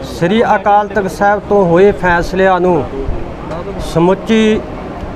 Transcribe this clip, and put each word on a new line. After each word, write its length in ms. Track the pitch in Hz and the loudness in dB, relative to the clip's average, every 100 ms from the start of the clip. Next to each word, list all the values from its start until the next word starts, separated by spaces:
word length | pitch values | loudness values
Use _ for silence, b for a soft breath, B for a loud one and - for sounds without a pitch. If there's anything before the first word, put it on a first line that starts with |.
| - | -10
ਸ੍ਰੀ 300 | - 170 220 - 208 | -4 0 2 2 2
ਅਕਾਲ 320 | 208 202 208 | 4 2 2
ਤਖਤ 240 | 208 190 | -2 -4
ਸਾਹਿਬ 300 | - 202 208 - | 0 0 0 0
ਤੋਂ 160 | 208 180 | 2 4
ਹੋਏ 260 | 170 202 | 4 4
ਫੈਸਲਿਆਂ 680 | - 180 170 170 185 190 180 | 4 0 0 0 0 2 2
ਨੂੰ 240 | 180 165 120 135 135 - - - - 160 - - - | 2 0 -2 -6 -4 -4 -6 -10 -10 -10 -8 -8 -4
ਸਮੁੱਚੀ 640 | 160 175 185 185 220 220 214 - - - - - | 0 2 0 0 2 2 0 -4 -12 -12 -12 -12